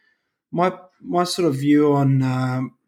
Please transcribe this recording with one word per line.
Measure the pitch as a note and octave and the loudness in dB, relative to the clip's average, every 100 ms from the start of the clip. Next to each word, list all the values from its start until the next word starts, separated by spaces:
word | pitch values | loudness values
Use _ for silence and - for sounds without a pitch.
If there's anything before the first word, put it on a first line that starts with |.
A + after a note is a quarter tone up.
| _ _ _ _ _ | _ _ _ _ _
my, | D#3+ F3+ F3+ - _ | -2 -2 -4 -14 _
my | - F3 | -6 -2
sort | F3 - E3+ | -2 -2 -2
of | |
view | C3+ C#3+ D3 D3 | 0 2 2 4
on, | C#3+ C#3 C3+ | 2 2 2
um, | C3 B2+ C3 B2+ B2+ - | 0 -2 -4 -4 -8 -12